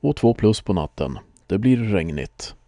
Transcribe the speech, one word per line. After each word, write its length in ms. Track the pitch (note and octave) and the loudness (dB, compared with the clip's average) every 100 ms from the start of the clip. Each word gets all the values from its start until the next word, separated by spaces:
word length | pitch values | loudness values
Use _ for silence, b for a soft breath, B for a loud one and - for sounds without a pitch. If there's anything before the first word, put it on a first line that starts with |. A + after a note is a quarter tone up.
och 160 | D3 C#3+ | -2 2
två 180 | A#2 | 2
plus 260 | A#2 G#2+ A2 | 4 2 2
på 120 | - | 0
natten. 460 | F#2 D2 - C#2 C2 - _ _ | -2 -2 -4 -6 -6 -16 _ _
Det 120 | F#2+ | 0
blir 180 | B2 B2 | 2 2
regnigt. 760 | A2+ G2+ E2 D2 C2+ _ - - | 2 -2 -2 -6 -10 _ -18 -18